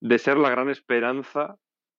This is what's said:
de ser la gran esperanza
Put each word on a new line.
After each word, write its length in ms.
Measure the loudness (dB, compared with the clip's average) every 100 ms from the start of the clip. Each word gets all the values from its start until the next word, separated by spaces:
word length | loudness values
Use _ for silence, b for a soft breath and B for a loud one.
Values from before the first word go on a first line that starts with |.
de 180 | 2 2
ser 180 | 2 2
la 140 | 2
gran 180 | 0 -2
esperanza 880 | -6 -4 -2 -2 -4 -6 -8 -8 -10 _ _ _